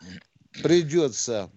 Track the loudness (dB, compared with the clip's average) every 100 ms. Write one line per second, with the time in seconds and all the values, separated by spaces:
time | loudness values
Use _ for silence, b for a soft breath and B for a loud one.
0 | -20 B _ _ _ -4 2 4 4 2
1 | 0 -2 -4 -4 -6